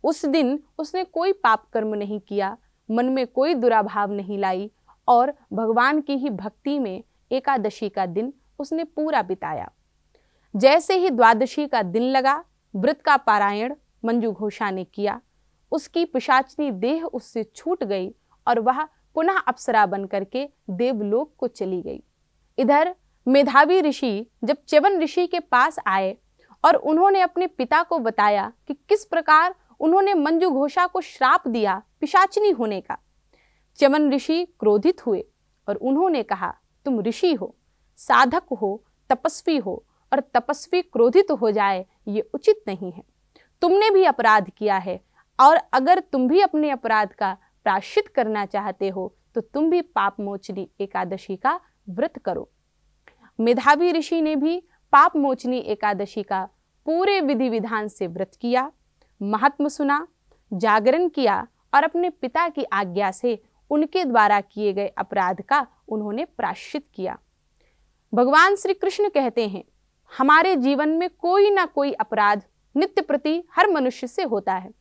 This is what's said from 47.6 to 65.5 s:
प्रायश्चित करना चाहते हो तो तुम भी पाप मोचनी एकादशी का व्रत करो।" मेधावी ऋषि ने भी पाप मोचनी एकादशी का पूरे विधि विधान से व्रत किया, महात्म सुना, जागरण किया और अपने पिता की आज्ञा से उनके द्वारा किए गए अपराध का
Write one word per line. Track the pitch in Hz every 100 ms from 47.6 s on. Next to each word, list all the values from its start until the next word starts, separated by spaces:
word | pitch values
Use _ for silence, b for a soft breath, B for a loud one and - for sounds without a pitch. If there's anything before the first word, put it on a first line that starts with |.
प्रायश्चित | 214 196 - - 415
करना | - 220 214 196
चाहते | 202 208 190 196
हो | 185 185 _ _ 233
तो |
तुम | 220 277 320
भी | 349
पाप | 339 - 202 -
मोचनी | 202 202 - 190 185 _
एकादशी | 196 190 185 190 - 190
का | 254 349 _ _ -
व्रत | 180 311 254
करो।" | - 175 - _ _ _ _ _ _ b b -
मेधावी | 226 254 247 294 349
ऋषि | 330 302 330
ने | 311 302
भी | 302 349 _ _ _
पाप | 277 330 302
मोचनी | 277 262 247 254
एकादशी | - 208 208 202 202 -
का | 196 190 185 _ _ _ -
पूरे | 330 392 392
विधि | 285 247 254
विधान | 226 220 226 214
से | - 180
व्रत | 175 190 _
किया, | 240 247 277 _ _ _ _ _
महात्म | 202 214 269 - 294
सुना, | 285 277 285 349 _ _ _ _
जागरण | 185 220 214 220 311 349
किया | 302 233 190 - _ _
और | 277
अपने | 311 339 359
पिता | - 254 320 339
की | 320
आज्ञा | - 196 196 175 202
से | 190 247 226 _ _ _
उनके | 294 311 370 311
द्वारा | 233 208 202
किए | 196 - 208
गए | 190 202
अपराध | - 202 202 185 185
का | -